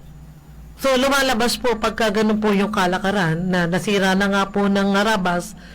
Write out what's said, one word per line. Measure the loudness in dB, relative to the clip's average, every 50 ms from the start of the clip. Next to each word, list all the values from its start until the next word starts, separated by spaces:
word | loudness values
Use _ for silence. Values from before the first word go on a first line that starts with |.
| -18 -18 -20 -18 -20 -20 -20 -20 -20 -20 -20 -20 -20 -20 -10 -4
So, | -2 0 2
lumalabas | 2 2 2 2 2 2 2 0 0 0 0 -2 0
po | 0 0 0
pagka | 0 -2 -2 -2 0 0 0
ganun | 2 2 2 2 2 2
po | 2 2 2
yung | 2 0 0
kalakaran | 0 0 0 0 0 0 0 0 0 0 0 0 0 0 0 0
na | 0 0 0 0
nasira | 0 -2 0 0 0 2 2 2 2
na | 2 2 2
nga | 2 2 0 0
po | 0 0 0
ng | 2 2 2 2 2 2
harabas, | 2 2 2 2 0 0 0 0 -2 -4 -6 -10 -18 -20 -20 -20